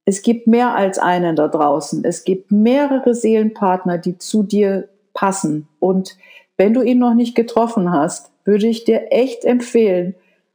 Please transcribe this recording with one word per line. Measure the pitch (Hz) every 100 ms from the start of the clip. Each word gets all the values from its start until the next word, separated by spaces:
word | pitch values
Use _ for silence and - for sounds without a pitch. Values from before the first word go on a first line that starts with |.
| -
Es | 196
gibt | 233 233 226
mehr | 233 247
als | - 196 190
einen | 175 180 170 156
da | 151
draußen. | 160 147 147 - 156
Es | 160 175
gibt | - 190 -
mehrere | 208 226 269 285 269 247
Seelenpartner, | 233 220 220 220 214 190 185 180 175
die | 180 175
zu | - 214
dir | 196 202 196 190 - _ _
passen. | - 196 190 156 151 151 -
Und | 185 190 185 - - - _ -
wenn | 202
du | 240
ihn | 233 247
noch | 240
nicht | 233 240
getroffen | - 226 220 233 226 180
hast, | 160 170 - - _
würde | - 208 220
ich | 226
dir | - 220 -
echt | 214 262 -
empfehlen, | - 247 - 233 214 180 180 - _ _ _